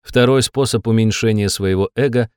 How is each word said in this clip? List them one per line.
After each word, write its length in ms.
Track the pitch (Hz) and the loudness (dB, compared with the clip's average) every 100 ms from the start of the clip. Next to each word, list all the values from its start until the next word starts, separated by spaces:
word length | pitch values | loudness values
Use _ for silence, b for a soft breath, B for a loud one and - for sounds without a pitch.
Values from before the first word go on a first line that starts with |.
Второй 420 | - 123 123 135 | -2 0 2 2
способ 420 | - 135 135 117 117 | 0 -2 -2 -2 0
уменьшения 600 | 113 110 - 113 107 101 | 2 2 0 0 0 -2
своего 400 | - 98 95 98 | -2 -2 0 -2
эго — 340 | - 135 123 113 | -2 -2 0 -4